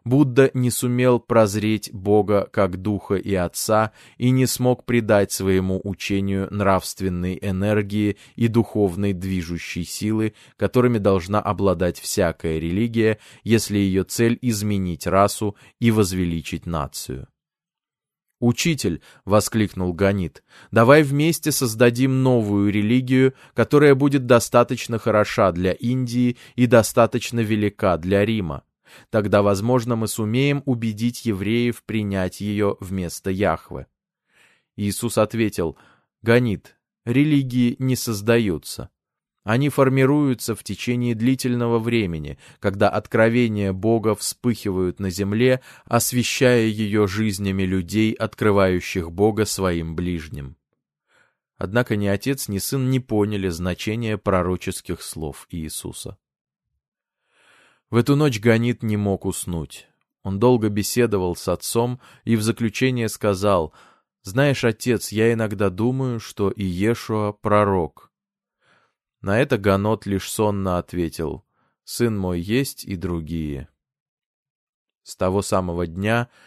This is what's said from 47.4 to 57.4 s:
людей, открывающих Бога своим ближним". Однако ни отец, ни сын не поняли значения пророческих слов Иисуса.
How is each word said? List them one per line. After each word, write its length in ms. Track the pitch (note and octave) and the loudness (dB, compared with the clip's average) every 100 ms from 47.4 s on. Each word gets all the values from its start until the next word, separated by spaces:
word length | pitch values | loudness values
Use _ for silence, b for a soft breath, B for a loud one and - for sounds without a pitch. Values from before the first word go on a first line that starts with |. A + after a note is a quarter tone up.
| G2 F#2+ | -4 -2
людей, 480 | F#2 F#2+ E2+ G#2 A2 | 0 -2 -2 0 0
открывающих 1000 | - A2 - G#2+ G2+ F#2+ F2+ - F#2+ E2 | 0 -6 -2 0 4 4 2 -2 -6 -6
Бога 340 | F2 G#2+ G#2+ G#2 | 0 2 2 -2
своим 500 | - F#2 E2+ E2 E2 | 0 -2 -2 -4 -4
ближним". 640 | F2+ E2+ D2 D2 C2+ - _ _ _ _ _ _ _ _ _ - | -4 -6 -8 -14 -14 -18 _ _ _ _ _ _ _ _ _ -12
Однако 360 | F2+ A#2 B2+ G#2+ | -4 -2 0 -2
ни 100 | G2+ | 0
отец, 440 | G2+ - C3+ - | -2 -2 -6 -4
ни 100 | G2 | -6
сын 320 | - C#3 B2+ | -4 -2 0
не 80 | C3 | -2
поняли 500 | B2+ G#2+ G#2 G2+ F#2 | 0 0 0 0 -4
значения 720 | E2 F2+ F2+ - A2+ A2+ G#2 | -4 -4 -4 -4 -4 -4 -4
пророческих 840 | G#2 F#2 F2 F2+ - - - E2+ | 0 0 0 -4 -6 -10 -8 -10
слов 460 | - D#2 D#2 - - | -10 -10 -10 -12 -12
Иисуса. 680 | E2+ D#2 - F2 E2 G#2+ F#2+ _ _ _ _ _ _ _ _ _ _ b b | -10 -10 -10 -12 -12 -16 -18 _ _ _ _ _ _ _ _ _ _ b b